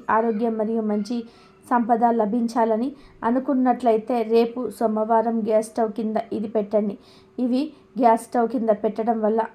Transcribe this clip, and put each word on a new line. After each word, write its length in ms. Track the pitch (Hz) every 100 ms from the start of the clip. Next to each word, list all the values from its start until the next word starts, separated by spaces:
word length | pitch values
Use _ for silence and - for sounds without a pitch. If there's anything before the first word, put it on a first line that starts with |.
| -
ఆరోగ్యం 480 | 214 233 214 240 220
మరియు 240 | 214 226
మంచి 420 | 214 208 208 240 226 - - _ -
సంపద 360 | 240 233 226 233
లభించాలని 840 | 233 214 240 233 254 226 220 254 - - -
అనుకున్నట్లయితే 1000 | 233 254 262 262 254 247 247 220 220 247
రేపు 460 | 220 226 233 247 240
సోమవారం 680 | 208 226 214 220 226 226 233
గ్యాస్ 280 | 214 214 220
స్టవ్ 240 | - 220
కింద 240 | 208 220 214 -
ఇది 140 | 220 208
పెట్టండి. 500 | 220 208 214 208 - - - _ -
ఇవి 340 | 247 254 294 - _ -
గ్యాస్ 220 | 240 226
స్టవ్ 280 | 233 247 233
కింద 200 | 240 220
పెట్టడం 520 | 208 220 220 220 226
వల్ల 200 | 214 220 226